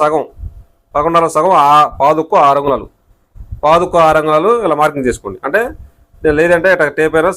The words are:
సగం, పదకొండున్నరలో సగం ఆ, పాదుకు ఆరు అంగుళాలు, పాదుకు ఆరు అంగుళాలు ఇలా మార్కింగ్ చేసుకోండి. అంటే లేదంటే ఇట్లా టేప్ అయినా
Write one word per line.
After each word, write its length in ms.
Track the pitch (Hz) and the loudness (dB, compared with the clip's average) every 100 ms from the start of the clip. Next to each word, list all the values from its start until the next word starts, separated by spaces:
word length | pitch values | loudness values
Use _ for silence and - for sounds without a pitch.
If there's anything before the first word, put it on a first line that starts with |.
సగం, 220 | 151 156 - - - - - _ _ | -2 -2 -6 -12 -16 -16 -20 _ _
పదకొండున్నరలో 380 | 143 160 170 160 151 | -4 0 0 0 0
సగం 160 | 175 170 | 0 2
ఆ, 100 | 143 151 147 - | 4 4 2 0
పాదుకు 360 | 139 156 156 175 143 | 0 0 0 2 2
ఆరు 140 | 143 | 2
అంగుళాలు, 260 | 143 120 - _ _ _ _ - - - | -2 -4 -6 _ _ _ _ -20 -16 -4
పాదుకు 340 | 151 170 175 170 160 | 0 0 0 2 2
ఆరు 140 | 156 | 2
అంగుళాలు 320 | 156 156 196 240 185 | 0 0 0 -2 -2
ఇలా 100 | 151 | 0
మార్కింగ్ 240 | 151 143 123 | -2 -2 -4
చేసుకోండి. 280 | 117 101 92 135 | -4 -8 -10 -4
అంటే 140 | 196 247 - - _ _ - 156 147 | -2 -4 -10 -20 _ _ -6 -2 0
లేదంటే 280 | 175 170 185 | 2 2 2
ఇట్లా 140 | 170 147 143 | 2 0 -2
టేప్ 160 | 156 160 | -2 0
అయినా 140 | 175 | -2